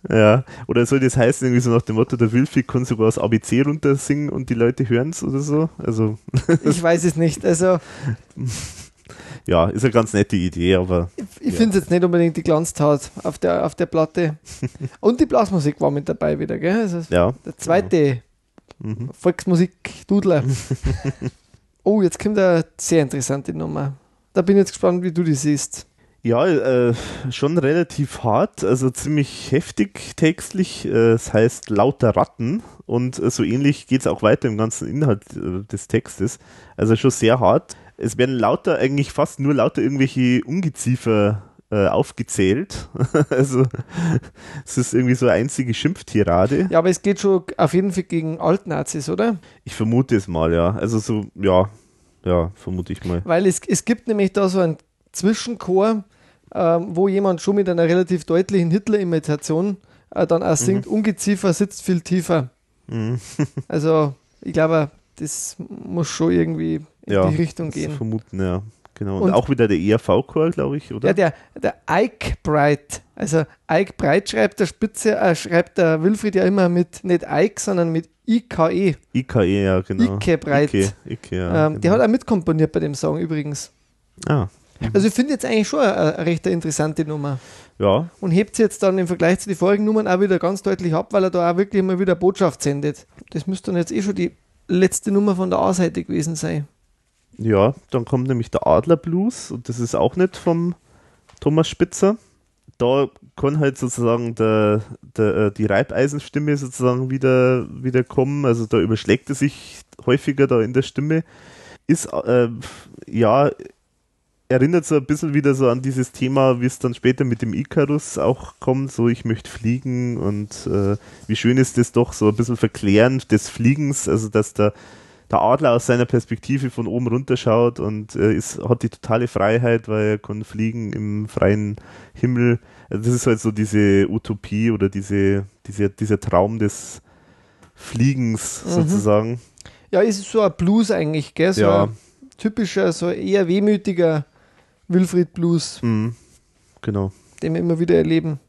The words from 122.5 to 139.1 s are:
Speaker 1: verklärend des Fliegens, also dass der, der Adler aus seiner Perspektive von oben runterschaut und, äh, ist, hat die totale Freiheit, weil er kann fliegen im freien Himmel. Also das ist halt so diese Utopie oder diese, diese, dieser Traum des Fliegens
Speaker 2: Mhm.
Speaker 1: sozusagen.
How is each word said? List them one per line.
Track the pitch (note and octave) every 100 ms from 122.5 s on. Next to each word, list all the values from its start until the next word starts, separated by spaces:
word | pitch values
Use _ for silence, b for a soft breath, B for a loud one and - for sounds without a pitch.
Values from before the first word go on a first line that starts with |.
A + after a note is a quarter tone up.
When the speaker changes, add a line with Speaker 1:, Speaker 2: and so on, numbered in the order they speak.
| A#2
Speaker 1:
verklärend | A2 - G#2 G#2 B2 C3 -
des | G#2+ -
Fliegens, | - A#2+ C#3+ C#3+ C3+ -
also | G#2 A2
dass | G#2+ G#2+ -
der, | G#2 B B B B B _
der | -
Adler | G#2 C3+ D3
aus | A#2+ -
seiner | B2 B2
Perspektive | B2 - A2+ - C3+ C3
von | - A2+
oben | A#2+ A#2+
runterschaut | A#2+ C#3 B2 B2 A2+ A#2+ A#2+
und, | D#2 G#2+ G#2+ -
äh, | G#2
ist, | A2 - - -
hat | A#2+
die | A#2+
totale | - - A2+ A#2
Freiheit, | G2+ G2+ A2+ B2 A#2 A2
weil | G#2+ G#2+
er | G#2+
kann | - G#2+
fliegen | G#2+ G#2+ A2+ A#2 G#2+
im | G2 G#2 G#2 G#2+
freien | - F#2+ G#2 G#2 G#2+ B B B -
Himmel. | B2 B2 A#2+ A#2 B B B
Also | G#2 A2+
das |
ist | B2 C3
halt | A2
so | A2+
diese | G#2 G#2+ G#2 G#2 G2 G2
Utopie | A2+ - G#2 - G#2 A2+
oder | G#2+ G2
diese, | G2+ G2 G2+ G2 G2 G2 _ -
diese, | G2+ G2+
dieser | - G#2+ G2+
Traum | - F2 G2+ A2+
des | G#2 - - - b b b b b b b _
Fliegens | - A#2 C3+ C3 A#2 G#2+ - - -
Speaker 2:
Mhm. |
Speaker 1:
sozusagen. | F3 D#3 G3+ G#2